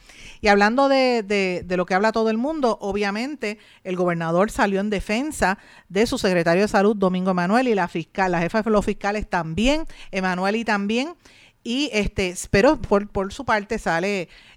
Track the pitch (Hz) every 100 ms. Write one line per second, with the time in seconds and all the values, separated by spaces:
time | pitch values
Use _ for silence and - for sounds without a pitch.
0 | - - - - 208 202 208 254 277 269
1 | 254 240 196 202 190 180 180 180 180 185
2 | 220 226 220 220 277 320 247 208 202 202
3 | 202 208 262 294 214 214 - - 190 180
4 | 175 170 165 175 214 - 208 190 208 196
5 | - 220 302 - 185 196 - - - 185
6 | 233 262 202 180 170 175 208 208 202 214
7 | 185 180 185 180 175 233 254 202 175 170
8 | 160 - 185 170 170 220 220 208 214 202
9 | 202 214 - 180 160 165 240 302 320 -
10 | - 196 185 180 190 226 226 208 202 226
11 | 302 349 - - - _ 233 247 294 214
12 | 196 - 185 180 - 202 247 294 - 202
13 | 208 202 196 - 254 214 202 226 190 165
14 | 196 196 156 - -